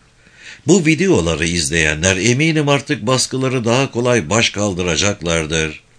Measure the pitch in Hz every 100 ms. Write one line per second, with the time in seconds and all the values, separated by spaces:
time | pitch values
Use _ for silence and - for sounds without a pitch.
0 | _ _ _ - - - - 196 156 151
1 | 196 104 85 76 85 87 71 82 78 78
2 | 92 95 110 127 160 160 143 143 - 139
3 | 104 127 - 131 131 131 113 123 135 113
4 | 123 120 76 107 117 98 104 90 90 78
5 | 98 101 85 82 78 80 78 76 _